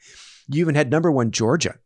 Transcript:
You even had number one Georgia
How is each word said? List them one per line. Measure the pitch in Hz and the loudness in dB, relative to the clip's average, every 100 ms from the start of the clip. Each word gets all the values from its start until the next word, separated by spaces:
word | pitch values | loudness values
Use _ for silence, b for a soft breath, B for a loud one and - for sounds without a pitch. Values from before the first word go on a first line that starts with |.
| B B B B B | B B B B B
You | 143 | -2
even | 170 | 0
had | 143 139 | 0 0
number | 151 170 | 0 2
one | 135 117 | 0 0
Georgia | 101 110 156 92 - | 0 0 0 -2 -8